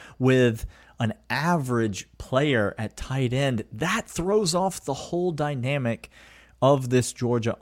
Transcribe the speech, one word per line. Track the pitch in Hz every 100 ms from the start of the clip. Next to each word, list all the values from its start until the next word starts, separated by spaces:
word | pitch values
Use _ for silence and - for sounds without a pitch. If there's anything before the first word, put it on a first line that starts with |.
| - -
with | 127 127 123 113 - - - -
an | 117 - -
average | 127 160 175 127 120 113 98 - -
player | - 131 151 123 101 -
at | 110 -
tight | - 131 127
end. | 123 139 120 -
That | 110 165 220 -
throws | - 175 208 196
off | 175 190 -
the | -
whole | 135 - 170 180
dynamic | 151 147 139 123 143 120 113 - - - - _ -
of | 127 143 127
this | 127 117
Georgia | - 120 120 110 -